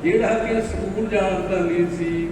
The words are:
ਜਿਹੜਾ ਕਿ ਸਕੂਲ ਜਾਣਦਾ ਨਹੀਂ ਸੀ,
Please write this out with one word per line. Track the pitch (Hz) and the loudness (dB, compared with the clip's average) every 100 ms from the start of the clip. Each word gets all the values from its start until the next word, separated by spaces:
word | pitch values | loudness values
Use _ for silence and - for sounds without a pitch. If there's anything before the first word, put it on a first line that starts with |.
ਜਿਹੜਾ | 165 220 220 | 4 2 4
ਕਿ | 220 226 226 | 0 0 -2
ਸਕੂਲ | - - 196 196 220 | -2 -4 -4 -4 0
ਜਾਣਦਾ | 208 190 185 180 185 | 0 0 0 -2 0
ਨਹੀਂ | 170 170 175 170 | 0 2 0 0
ਸੀ, | 170 170 170 | -2 -2 -4